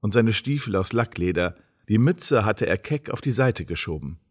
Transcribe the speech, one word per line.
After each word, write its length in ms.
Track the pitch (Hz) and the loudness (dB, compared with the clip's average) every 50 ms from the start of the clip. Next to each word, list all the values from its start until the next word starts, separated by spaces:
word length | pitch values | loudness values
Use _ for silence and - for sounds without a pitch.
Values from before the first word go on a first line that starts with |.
und 120 | - 107 104 | -2 2 2
seine 200 | 120 113 113 110 | 4 4 4 2
Stiefel 420 | - - 131 143 143 - 120 98 | 0 -2 -2 -4 -4 -2 -2 0
aus 160 | 95 95 - | 0 0 0
Lackleder, 640 | - 117 117 - - - 87 90 87 87 87 90 - - _ _ _ _ _ | 0 0 -2 -2 -2 -2 -2 0 0 0 0 -2 -2 -8 _ _ _ _ _
die 100 | - 107 | 0 2
Mütze 460 | 110 120 147 - - - - 147 117 98 | 4 4 4 2 0 0 2 2 2 2
hatte 220 | 110 110 - 113 | 2 0 0 0
er 100 | - 90 | 0 0
keck 320 | 104 - - 151 143 - - | -2 -2 -4 -6 -6 -4 -6
auf 120 | - - | -8 -4
die 100 | - 143 | -4 -2
Seite 320 | 117 107 131 131 113 - 80 | 0 2 2 2 2 -2 -6
geschoben. 560 | 64 85 80 - - 82 76 65 69 82 - _ _ | -8 -8 -8 -6 -8 -8 -8 -8 -10 -12 -12 _ _